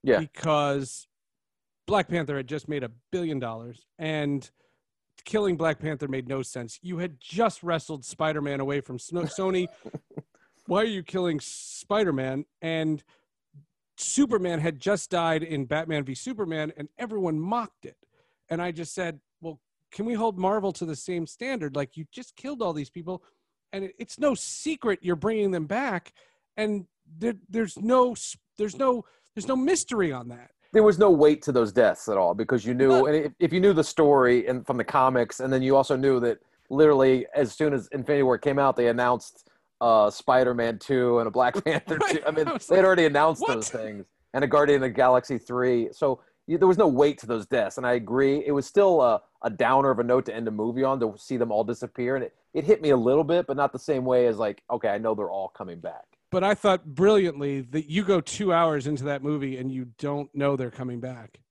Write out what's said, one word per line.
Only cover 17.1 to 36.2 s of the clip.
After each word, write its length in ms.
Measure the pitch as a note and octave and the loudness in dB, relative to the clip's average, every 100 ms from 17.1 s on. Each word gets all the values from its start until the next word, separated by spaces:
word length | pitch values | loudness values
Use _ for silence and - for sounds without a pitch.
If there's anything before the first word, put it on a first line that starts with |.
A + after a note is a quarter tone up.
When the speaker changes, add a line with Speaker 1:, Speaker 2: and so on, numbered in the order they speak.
| G#3+ F3+ D#3 | -4 -4 -4
Speaker 2:
mocked 460 | E3+ A#3+ A3 _ | -4 -6 -6 _
it. 120 | - _ _ _ _ _ _ | -20 _ _ _ _ _ _
And 120 | E3 | -6
I 120 | F3 | -6
just 220 | D#3+ E3 | -8 -10
said, 260 | - F3 D3+ _ _ | -8 -8 -8 _ _
"Well, 200 | E3 D3+ _ _ _ | -14 -14 _ _ _
can 120 | - | -10
we 100 | A3 | -6
hold 240 | A3+ A3+ F#3 | -2 -2 0
Marvel 340 | F#3 G#3+ G3 | 0 0 -2
to 120 | - | -4
the 120 | E3 D3 | -8 -8
same 300 | - F3 D#3+ | -6 -6 -6
standard? 500 | - B3 B3+ D3+ C#3 | -8 -8 -6 -6 -6
Like, 200 | C#3 - | -6 -10
you 100 | D3+ | -16
just 240 | - B3+ _ | -16 -20 _
killed 240 | C4 C#4 | -12 -6
all 120 | G#3 | -4
these 180 | D3+ C3+ | -4 -8
people, 320 | F3 E3 C#3 _ _ _ _ _ | -12 -12 -12 _ _ _ _ _
and 120 | G3 | -10
it, 100 | F#3+ - | -10 -12
it's 200 | A#3+ - | -16 -2
no 160 | C#4+ | 0
secret 680 | A#3+ - - D4+ D#4 A#3 F#3+ | 0 -6 -8 -8 -4 -2 -2
you're 140 | F3+ E3+ | -2 -2
bringing 340 | G3 A3 G3+ | -2 0 0
them 160 | F3+ D#3 | -2 -2
back." 460 | G#3 C4+ F3+ - _ _ _ _ - | -4 -2 -6 -10 _ _ _ _ -6
And 300 | G#3+ G#3 F3+ _ _ D#3+ | -4 -4 -8 _ _ -6
there, 160 | A3+ G3+ _ | -6 -6 _
there's 300 | A3 G#3 - | -4 -4 -4
no 340 | G#3+ B3+ B3 | 2 4 4
s-, 240 | A3 - - _ - | 0 -12 -16 _ -6
there's 180 | G#3 - | -6 0
no, 280 | C4+ B3 - _ _ | 0 0 -4 _ _
there's 140 | - A3+ | -10 -4
no 80 | C4 | 0
mystery 560 | C4 F4+ - A#3 F3 | 0 0 -2 -2 -2
on 160 | B2+ A#2+ | -2 -10
that. 220 | A#2+ A#2+ _ _ | -18 -20 _ _
Speaker 1:
There 100 | A3 | 6
was 160 | G#3+ F3 | 6 8
no 120 | G#3 | 6
weight 300 | D#3+ D3+ D3+ | 8 6 6
to 100 | - | 0
those 200 | B2 A2 | 2 2
deaths 360 | G2 A2 - - | 4 4 4 -2
at 80 | G2 | 2
all 180 | F2+ | 2
because 300 | F#2+ A2+ B2+ G#2 | 0 0 -2 0
you 80 | |
knew, 140 | B2 C3+ | 2 6
Speaker 2:
No. 180 | B2+ C3 | 6 6
Speaker 1:
and 100 | D3+ | 2
if, 160 | D3 - | -2 -2
if 140 | F3 | 0
you 80 | F3+ | 4
knew 120 | G3 | 4
the 120 | E3 | 4
story 600 | D3+ - D3 C#3+ B2 B2 G#2+ | 0 4 6 6 6 4 2
and 200 | B2+ - | -4 -4
from 100 | B2 | -4
the 80 | |
comics, 560 | A2 C#3+ C3 B2+ A#2 - | 0 2 4 2 -2 -4
and 120 | C3 | -2
then 100 | C3 | 0
you 140 | C3 C3+ | 4 4
also 200 | C3 C3+ | 4 2
knew 220 | C3+ B2+ | 2 2